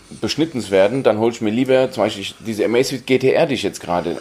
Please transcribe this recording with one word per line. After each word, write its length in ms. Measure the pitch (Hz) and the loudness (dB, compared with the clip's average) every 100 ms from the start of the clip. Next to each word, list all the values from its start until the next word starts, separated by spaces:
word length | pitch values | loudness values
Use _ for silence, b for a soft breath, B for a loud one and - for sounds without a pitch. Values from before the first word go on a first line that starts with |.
| - - | -20 -8
beschnitten 400 | 107 - 160 123 | -6 -2 -2 -4
zu 100 | 92 | 0
werden. 320 | 95 98 131 | 4 4 4
Dann 160 | 123 107 | 0 2
hol 120 | 113 | 0
ich 100 | 117 | 0
mir 100 | 110 | -2
lieber 400 | 113 131 131 131 | 0 2 2 2
zum 120 | 117 | 0
Beispiel 200 | 104 101 | -2 -2
ich, 120 | 98 - | -10 -10
diese 240 | - 107 | -8 -2
Amazfit 420 | 101 117 135 135 - | 0 2 0 -2 0
G 120 | 131 | 2
T 140 | 131 | 2
R, 140 | - 156 | 2 2
die 80 | |
ich 80 | 120 | 0
jetzt 180 | 101 - | -4 -6
gerade 380 | - 87 85 78 | -4 -4 -2 -6